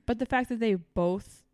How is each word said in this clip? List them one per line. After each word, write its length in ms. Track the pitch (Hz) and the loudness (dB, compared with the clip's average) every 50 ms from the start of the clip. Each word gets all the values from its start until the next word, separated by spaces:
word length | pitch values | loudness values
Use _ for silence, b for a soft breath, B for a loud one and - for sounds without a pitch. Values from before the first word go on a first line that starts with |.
| - | -2
But 120 | - 240 226 | -2 -2 -2
the 80 | 254 | 0
fact 220 | - 269 254 254 - | 0 0 0 0 0
that 100 | 247 220 | -2 0
they 160 | 233 220 196 | 0 0 0
both 680 | 180 165 _ - 185 175 175 180 202 - - - - _ _ | 0 -2 _ -2 0 2 2 0 -2 -6 -12 -20 -20 _ _